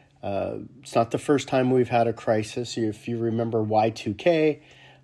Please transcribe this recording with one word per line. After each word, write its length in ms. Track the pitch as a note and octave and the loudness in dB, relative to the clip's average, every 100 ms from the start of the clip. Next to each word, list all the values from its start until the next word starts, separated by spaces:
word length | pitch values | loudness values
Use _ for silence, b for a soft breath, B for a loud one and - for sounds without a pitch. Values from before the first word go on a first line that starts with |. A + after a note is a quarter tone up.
| b _ | b _
Uh, 320 | G2+ G2 G2 G#2+ A2 - | -6 -4 -4 -6 -12 -18
it's 140 | - A#2+ | -2 0
not 160 | A2+ | 0
the 80 | A#2+ | -2
first 280 | - C#3 - | 0 0 2
time 220 | C3 B2+ | 2 4
we've 200 | C3 A#2 | 2 4
had 180 | A#2+ A#2 | 2 2
a 60 | |
crisis. 640 | A#2 - G#2+ G#2+ B2 A#2+ B2 | 0 0 0 0 -6 -6 -2
If 300 | G#2+ G#2 - | -4 -4 -8
you 120 | A#2 | -4
remember 420 | A#2 A2+ A#2 A2+ | -2 -2 0 -2
Y 300 | G#2+ G#2+ A2+ | 2 2 2
two 240 | A2 A2 G2+ | -2 -6 0
K, 460 | F3 D#3+ D#3 C#3+ b b b b | 2 4 2 0 b b b b